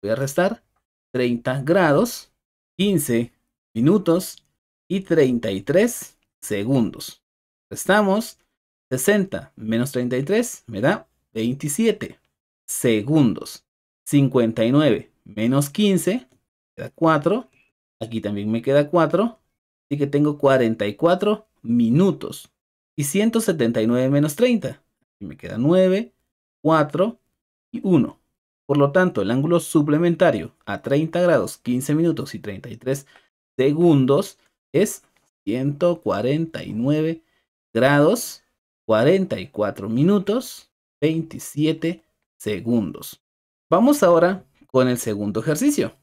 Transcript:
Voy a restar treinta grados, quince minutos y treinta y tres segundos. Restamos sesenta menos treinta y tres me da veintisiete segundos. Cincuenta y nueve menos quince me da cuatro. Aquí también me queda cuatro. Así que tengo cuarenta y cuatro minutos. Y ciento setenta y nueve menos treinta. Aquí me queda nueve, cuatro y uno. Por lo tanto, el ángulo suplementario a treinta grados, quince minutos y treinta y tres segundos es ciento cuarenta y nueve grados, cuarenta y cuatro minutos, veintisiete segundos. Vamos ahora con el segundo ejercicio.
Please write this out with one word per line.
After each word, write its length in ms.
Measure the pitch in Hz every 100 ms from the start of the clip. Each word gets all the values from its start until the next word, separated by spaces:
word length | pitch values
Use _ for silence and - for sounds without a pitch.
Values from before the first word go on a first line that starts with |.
Voy 80 | 101
a 40 | 113
restar 480 | 139 156 185 226 _ _ _ _ _
treinta 500 | 127 123 120 123 131
grados, 680 | 139 180 170 147 233 - - _ _ _ _ -
quince 540 | 196 185 143 117 120 _ _ _ _ 113
minutos 680 | 131 202 185 170 185 - _ _ _ _ _
y 140 | 190
treinta 500 | 190 165 135 120 110
y 100 | 95
tres 560 | 98 156 233 - - _ _ _
segundos. 840 | - 104 104 135 104 - - - _ _ _ _ _
Restamos 680 | - - 202 202 196 226 - _ _ _ _ _
sesenta 600 | 127 - 110 92 92 - -
menos 360 | 110 113 123
treinta 240 | 123 123 127
y 80 |
tres 400 | 139 208 240 - -
me 140 | 117
da 260 | 127 196 - _ _
veintisiete 880 | 110 113 139 151 - 226 214 - - _ _ _ _ -
segundos. 960 | - 127 110 104 156 131 90 - - _ _ _ _ -
Cincuenta 560 | 147 139 131 113 113
y 80 | 113
nueve 400 | 139 151 107 - _
menos 480 | - 104 110 135 143
quince 560 | - 208 185 151 226 - _ _ _ _ -
me 60 |
da 80 | -
cuatro. 560 | _ 160 160 156 214 - _ _ _ _ _
Aquí 220 | 113 113
también 300 | 101 101 104
me 100 | 113
queda 280 | 117 139 143
cuatro. 500 | 175 156 170 226 - _ _ _ _ _
Así 120 | 143
que 80 | 139
tengo 320 | 143 147 147
cuarenta 480 | 139 131 117 113 104
y 80 | 104
cuatro 520 | 165 185 208 208 _ _
minutos. 920 | 117 120 113 131 190 143 - - - _ _ _ _ -
Y 100 | 143
ciento 340 | 190 220 226
setenta 420 | 220 165 117 117
y 60 | 110
nueve 200 | 123 131
menos 260 | 143 151 147
treinta. 480 | 247 233 - - _ _ _ _
Aquí 100 | 95
me 120 | -
queda 200 | 92 98
nueve, 560 | 135 175 185 190 233 _ _ _ _ _
cuatro 560 | 151 160 151 151 202 233 _ _ _ _ _
y 80 | -
uno. 360 | 196 170 117 - _ _ _ _ _
Por 100 | 143
lo 140 | 139
tanto, 300 | 139 185 139
el 80 | 95
ángulo 280 | 127 151 170
suplementario 960 | 165 160 147 147 175 170 175 113 - _ -
a 160 | 101
treinta 400 | - 139 160 175
grados, 360 | 175 147 95 -
quince 380 | - 123 127 151
minutos 400 | 170 151 143 104
y 40 |
treinta 300 | - 95 120
y 80 | 113
tres 300 | 123 139 - _ _ _ _ -
segundos 800 | 135 151 175 143 127 139 208 - _ _ _
es 320 | 135 214 - _ _ _ _
ciento 580 | - 117 139 143 175 170
cuarenta 600 | - 95 117 147 165 -
y 100 | -
nueve 500 | 104 123 151 156 165 _ _ _ _ _
grados, 720 | 113 127 143 151 233 - - _ _ _ _ -
cuarenta 540 | 110 131 190 185 101
y 80 | 90
cuatro 420 | - 104 - 101
minutos, 800 | 113 156 202 190 226 254 - _ _ _ _
veintisiete 1000 | 151 160 160 - - 143 151 147 165 185 _ _ _ _
segundos. 840 | - 101 113 120 95 - - - _ _ _ _ _
Vamos 320 | 165 240 294
ahora 420 | 185 170 170 190 - _ _
con 220 | 131 127
el 80 | 123
segundo 420 | - 104 104 104
ejercicio. 560 | 113 156 277 285 107 -